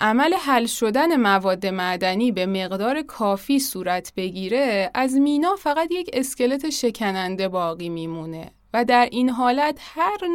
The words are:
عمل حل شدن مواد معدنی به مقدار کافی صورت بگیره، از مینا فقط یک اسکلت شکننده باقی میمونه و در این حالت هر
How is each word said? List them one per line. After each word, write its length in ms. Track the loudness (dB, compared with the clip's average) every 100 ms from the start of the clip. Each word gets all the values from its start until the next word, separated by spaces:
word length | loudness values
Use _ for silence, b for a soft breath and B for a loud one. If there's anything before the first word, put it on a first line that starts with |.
عمل 340 | 0 2 2
حل 320 | 2 2 2 0
شدن 500 | 0 0 2 2 4
مواد 500 | 4 4 2 0 -2
معدنی 640 | -2 -2 0 0 2 0
به 140 | 0 0
مقدار 560 | -2 -2 -2 -2 -2
کافی 560 | -4 -2 0 0 0 0
صورت 540 | 0 -4 -2 -2 -4 -6
بگیره، 760 | -6 -6 -2 0 2 0 0
از 200 | 0 2
مینا 420 | 4 2 2 0 0
فقط 320 | 0 0 0
یک 200 | -2 -4
اسکلت 580 | -4 -4 0 0 0 -2
شکننده 800 | -2 -2 -2 -2 -2 -4 -2 -2
باقی 400 | -2 -2 -4 -6
میمونه 640 | -6 -6 -8 -10 -12 -14 -20 _
و 100 | -2
در 240 | 4 4 4
این 180 | 2 0
حالت 480 | 2 2 2 0 -2
هر 380 | -8 -2 0 0 -2